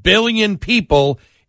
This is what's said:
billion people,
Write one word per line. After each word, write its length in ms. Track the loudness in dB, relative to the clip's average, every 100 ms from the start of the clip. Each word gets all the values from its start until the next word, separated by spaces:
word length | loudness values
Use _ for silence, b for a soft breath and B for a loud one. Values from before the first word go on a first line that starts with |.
billion 560 | 0 2 2 0 -2 -4
people, 640 | -2 -2 0 0 0 -4 b b